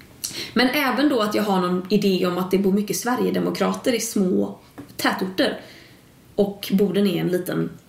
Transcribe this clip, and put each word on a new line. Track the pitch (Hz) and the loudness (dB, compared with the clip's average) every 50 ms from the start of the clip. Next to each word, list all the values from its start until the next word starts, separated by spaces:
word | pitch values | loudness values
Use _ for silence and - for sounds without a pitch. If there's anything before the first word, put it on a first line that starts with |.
| - - - - - - - - - - - | -20 -20 -16 -12 -10 -10 -10 -10 -8 -2 0
Men | 226 254 254 | 2 2 2
även | 277 302 277 254 214 247 285 294 | 2 0 0 0 0 2 2 2
då | 277 226 | 2 2
att | 208 202 214 | 0 0 0
jag | 208 208 | 0 0
har | 208 190 185 | 2 2 2
någon | 180 180 180 185 - - | 2 2 0 -2 0 2
idé | 214 202 202 196 185 175 180 | 2 2 4 4 2 2 2
om | 180 175 | 0 0
att | 180 185 185 | -2 -2 0
det | 196 | 0
bor | 185 202 190 196 | 2 2 2 2
mycket | 214 208 - 175 | 2 0 -2 -4
sverigedemokrater | - - 240 240 - 190 185 185 - - 175 170 - 190 185 196 - - 262 233 | -4 -2 -2 0 0 0 0 0 0 0 -2 0 0 0 -2 -2 -2 -2 -2 0
i | 214 | 0
små | - - - 208 190 180 - - - 190 - - - - - - - - - | -2 -2 0 0 0 2 2 0 -2 -2 -6 -14 -20 -20 -20 -20 -20 -16 -8
tätorter. | - - - 202 - 190 185 - - - - - - - - - - - - - - - - - - - - - | -4 -2 -2 -2 -2 -4 -4 -2 -2 -2 -2 -2 -6 -14 -20 -20 -20 -20 -20 -20 -20 -20 -20 -20 -20 -20 -6 -2
Och | - 196 190 - - - - | 0 0 0 -2 -8 -4 0
Boden | 196 190 208 180 175 202 208 | 2 2 4 4 2 2 2
är | 190 170 165 | 2 0 0
en | 165 | 0
liten, | 175 180 180 180 - 156 165 165 165 - - - | 0 0 -2 -2 -2 -2 -2 -2 -4 -6 -14 -20